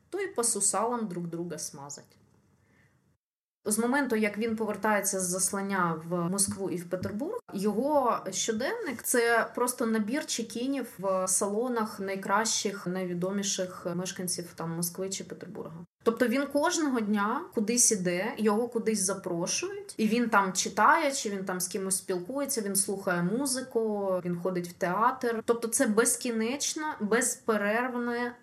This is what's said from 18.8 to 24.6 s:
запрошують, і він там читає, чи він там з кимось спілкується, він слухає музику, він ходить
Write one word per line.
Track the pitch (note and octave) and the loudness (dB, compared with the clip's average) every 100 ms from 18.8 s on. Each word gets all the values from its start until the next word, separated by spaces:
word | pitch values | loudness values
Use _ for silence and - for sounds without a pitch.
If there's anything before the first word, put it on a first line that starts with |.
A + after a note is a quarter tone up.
| G#3+ G#3+ | 0 0
запрошують, | F#3+ F#3+ F#3 E3+ F#3 - F#4 G4+ G4+ - | 0 -2 -2 -2 -2 -2 -4 -6 -8 0
і | G#3+ | 2
він | A#3 A#3 | 2 4
там | G#3 F#3+ | 4 4
читає, | F#3 F#3+ F#3+ A3+ D#4+ D4 | 0 0 4 6 6 4
чи | C4+ G#3+ | 0 -4
він | G3 | -4
там | G3 F3+ | -4 -4
з | F3 | -4
кимось | G3+ F#3+ F#3+ | -2 -2 -2
спілкується, | - F#3 F3 C4+ C#4 A#3 | -2 -4 -2 -4 -2 -2
він | G3+ F#3+ | 0 0
слухає | - F#3+ - F3 | 0 -2 0 2
музику, | F3 A3+ C#4+ B3+ B3+ A#3 A3 G#3 G3 F3+ | 2 0 0 -2 -2 0 0 0 0 0
він | F3+ F3 | -2 -2
ходить | F#3 F3+ | -2 -2